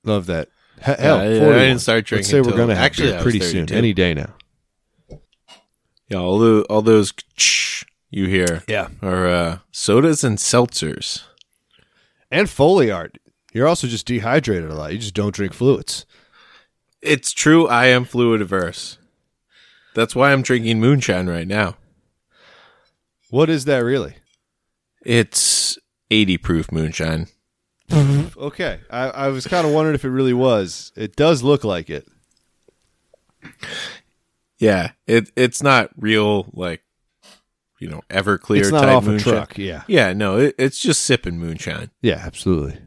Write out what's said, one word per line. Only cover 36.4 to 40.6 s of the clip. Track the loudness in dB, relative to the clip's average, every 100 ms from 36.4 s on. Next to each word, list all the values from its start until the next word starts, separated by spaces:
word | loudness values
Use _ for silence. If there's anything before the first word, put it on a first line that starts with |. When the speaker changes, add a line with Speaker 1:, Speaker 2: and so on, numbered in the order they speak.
| -4
Speaker 2:
like, | -10 -8 -10 _ _ _ _ _ _ _ _ _ _
you | -16
know, | -16 _
Everclear | -4 -2 -4 0 2
Speaker 1:
It's | 4
not | 4
Speaker 2:
type | 4 4
Speaker 1:
off | 2
a |
Speaker 2:
moonshine. | 0 0
Speaker 1:
truck, | -2 -4 -10
yeah. | -10 -10 0
Speaker 2:
Yeah, | 2 2
no, | 0 0 2
it, | 0
it's | 0